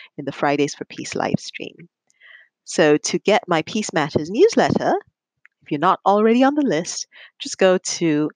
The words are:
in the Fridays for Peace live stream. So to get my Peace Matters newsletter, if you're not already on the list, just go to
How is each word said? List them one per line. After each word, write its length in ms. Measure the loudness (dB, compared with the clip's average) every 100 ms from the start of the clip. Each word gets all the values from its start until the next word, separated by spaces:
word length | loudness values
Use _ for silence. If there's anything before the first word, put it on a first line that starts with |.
| -18 -12
in 80 | -12
the 60 |
Fridays 420 | -4 -2 0 -2
for 100 | -4
Peace 300 | -14 -14 -10
live 240 | -6 -2 -4
stream. 500 | -6 -16 -16 -18 -20 _ _ _ -20 -20 _ _
So 340 | -6 2 4 4
to 200 | 0 -2
get 260 | 2 0 0
my 140 | -2
Peace 280 | -2 -6 -4
Matters 360 | -4 -2 -2 -2
newsletter, 640 | 2 4 4 2 0 0 -2 -6 _ _ _ _ _
if 80 | -8
you're 100 | 0
not 200 | 0 2
already 400 | 2 4 4 4
on 120 | 2 2
the 60 |
list, 440 | 0 -2 -4 -10 -14 -18 -20 _
just 180 | -14 0
go 220 | 2 2
to 520 | -2 -2 0 0 -2